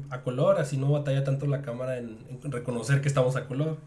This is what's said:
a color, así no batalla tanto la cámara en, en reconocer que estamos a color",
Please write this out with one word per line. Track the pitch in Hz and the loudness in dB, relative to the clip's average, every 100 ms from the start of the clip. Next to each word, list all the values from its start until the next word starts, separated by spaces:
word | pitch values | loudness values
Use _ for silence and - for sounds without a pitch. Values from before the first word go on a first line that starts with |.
| - | -6
a | 127 | -6
color, | - 127 180 190 | -4 2 4 4
así | 143 135 | 2 0
no | 135 | 2
batalla | 147 139 135 | 2 2 0
tanto | 139 135 143 | 2 0 0
la | 139 | -2
cámara | - 120 131 127 | -4 -6 -4 -4
en, | 117 110 - | -6 -12 -14
en | 127 151 | -10 -6
reconocer | 127 - 117 113 139 | -6 -4 -4 2 2
que | 143 | 4
estamos | 139 127 135 | 4 2 2
a | - | -2
color", | 135 156 156 | -2 -2 -4